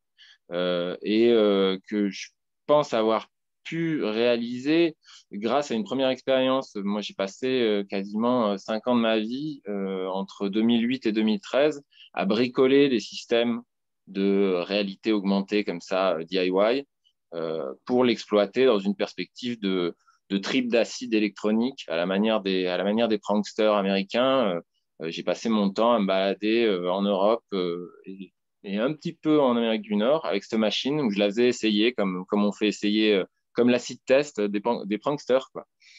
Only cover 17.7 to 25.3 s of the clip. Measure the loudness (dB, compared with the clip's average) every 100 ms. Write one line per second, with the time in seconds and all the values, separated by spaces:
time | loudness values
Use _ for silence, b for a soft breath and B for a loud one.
17.7 | -10 -2 2 2 2 0 2 2 2 4
18.7 | 4 0 -2 -4 -6 -12 -8 -8 -4 -2
19.7 | 0 -2 -4 b b -6 -4 -2 -2 0
20.7 | 0 0 -4 -2 0 0 -2 -2 0 0
21.7 | -4 -6 -4 -2 0 0 0 0 -2 -2
22.7 | -2 -2 0 0 -2 -2 -2 -2 0 2
23.7 | 2 2 0 -2 0 0 2 0 -4 -8
24.7 | _ _ -12 -10 -6 -4